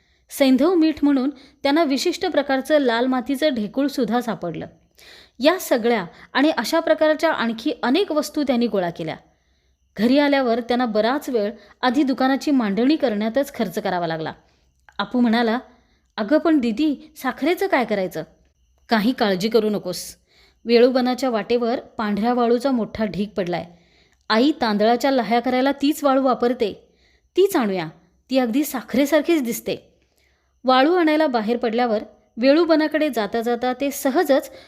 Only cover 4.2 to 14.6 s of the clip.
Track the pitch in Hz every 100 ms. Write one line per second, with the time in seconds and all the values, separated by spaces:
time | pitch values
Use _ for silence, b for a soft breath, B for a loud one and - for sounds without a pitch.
4.2 | 233 185 175 160 - - _ _ B B
5.2 | B B 269 370 - 269 226 226 170 B
6.2 | B - 294 285 226 320 330 311 311 311
7.2 | 320 294 226 226 302 - 233 294 403 302
8.2 | - 311 277 247 240 196 175 170 160 139
9.2 | _ _ _ _ _ _ _ - 226 277
10.2 | 285 277 254 233 233 240 247 208 220 285
11.2 | 294 240 202 220 B B 254 247 269 254
12.2 | 262 269 - 269 214 196 247 311 262 208
13.2 | 220 226 277 - 196 190 196 180 170 160
14.2 | 151 - _ _